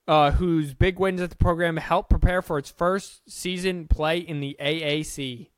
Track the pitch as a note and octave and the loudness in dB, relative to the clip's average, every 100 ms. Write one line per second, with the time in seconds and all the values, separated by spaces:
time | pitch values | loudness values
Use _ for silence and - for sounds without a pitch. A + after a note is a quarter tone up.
0 | - D#3 C#3+ C#3+ F3+ E3 D3 C3 F3+ F#3 | 2 4 4 4 2 0 0 0 0 2
1 | F#3+ F#3 F3+ - F3+ E3 E3+ D#3+ - F3 | -2 -2 -4 0 2 2 0 -2 0 0
2 | - - F3+ F3+ F3+ D3+ - - F3 G3 | 2 4 4 2 -2 -4 -4 -2 0 0
3 | - - - - F3+ F3+ F#3 F3+ D#3 - | -4 -20 -20 -10 -6 -4 -4 -2 0 0
4 | D#3 F3 E3 D3 C#3 D3 C#3+ D#3+ D3+ D3+ | 0 -2 -4 -6 -6 -6 -4 -2 -2 -4
5 | D3+ - C3+ A#2+ - | -4 -8 -10 -10 -16